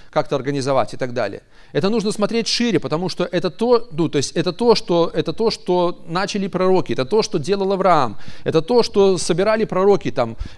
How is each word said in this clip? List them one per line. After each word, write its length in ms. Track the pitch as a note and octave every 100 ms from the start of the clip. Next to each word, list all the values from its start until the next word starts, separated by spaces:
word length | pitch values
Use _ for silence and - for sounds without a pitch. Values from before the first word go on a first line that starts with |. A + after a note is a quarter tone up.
| -
как-то 280 | D#3 - C#3
организовать 560 | B2+ C#3+ C3 C3+ -
и 40 | -
так 160 | C3
далее. 280 | B2 G2+ G#2 _ - -
Это 160 | C#3+ G3
нужно 240 | A3+ G3+
смотреть 340 | G3+ G3+ A3+ G#3
шире, 320 | - A#3 F3
потому 300 | - D#3 F#3
что 160 | - F3+
это 240 | F3 F3+
то, 400 | - A#3+ A#3+ -
ну, 160 | D3+ D3
то 100 | D3
есть 140 | - F3
это 160 | E3+
то, 200 | E3 A#3
что, 380 | G3 - E3+ E3
это 200 | E3+ D#3
то, 180 | - A3+
что 440 | - - F3+ F3 - -
начали 400 | F3 G3 G3+ F#3+
пророки, 460 | F3+ F#3 F#3+ F#3
это 100 | A#2
то, 200 | B2+ G#3+
что 160 | G#3 E3+
делал 340 | C#3+ G3 F#3+
Авраам, 440 | F#3+ F#3+ D#3 A#2 F#2+ - - -
это 160 | D#3
то, 220 | - A#3+
что 340 | - G#3 G3 F3+
собирали 480 | - E3+ G#3 A3 G#3+
пророки 460 | F3+ G3+ G3 A#2
там, 260 | C3 A2+ A2 -